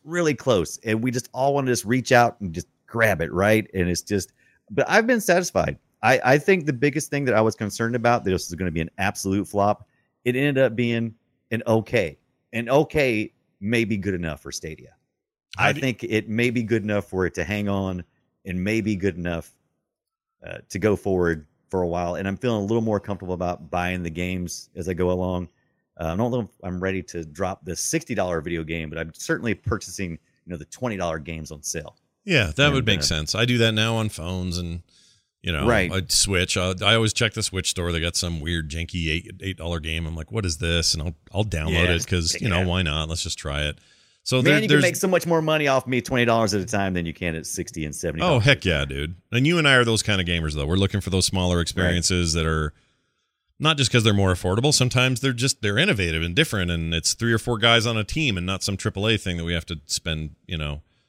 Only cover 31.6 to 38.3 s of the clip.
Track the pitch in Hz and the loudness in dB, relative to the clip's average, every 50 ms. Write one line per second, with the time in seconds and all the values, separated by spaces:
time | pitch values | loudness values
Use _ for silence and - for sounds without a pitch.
31.6 | - - - 80 73 - - _ _ _ _ _ _ 202 175 127 101 80 - - | -10 -8 -8 -8 -8 -10 -16 _ _ _ _ _ _ 0 2 2 2 2 2 2
32.6 | 143 147 139 135 120 113 101 80 73 - 82 78 76 - - 107 120 120 123 117 | 2 4 4 2 2 2 0 2 0 -2 -2 -2 -4 -4 -2 0 0 0 2 2
33.6 | 117 113 110 110 110 113 113 113 110 104 - - 80 87 92 92 90 90 85 90 | 2 2 2 2 0 0 0 0 -2 -4 -4 -6 -8 -6 -6 -4 -4 -4 -4 -4
34.6 | 87 85 85 85 - _ _ _ _ _ _ _ _ _ _ _ - 90 82 73 | -6 -6 -8 -10 -12 _ _ _ _ _ _ _ _ _ _ _ -6 -4 -2 0
35.6 | 69 117 117 101 90 82 90 95 85 - - - - 98 98 87 92 - - 98 | 2 2 4 2 2 0 0 -2 -2 0 0 0 2 2 2 0 0 0 0 0
36.6 | 90 92 92 90 98 101 113 113 113 107 - - 120 107 - 110 101 - 95 92 | 0 -2 -2 0 2 2 4 4 4 2 2 0 0 0 0 -4 -6 -4 -4 -2
37.6 | 85 - - 92 85 87 85 80 80 87 - - 92 85 | -2 -2 -4 -2 -2 -2 -2 0 -2 -2 -2 -2 -2 -2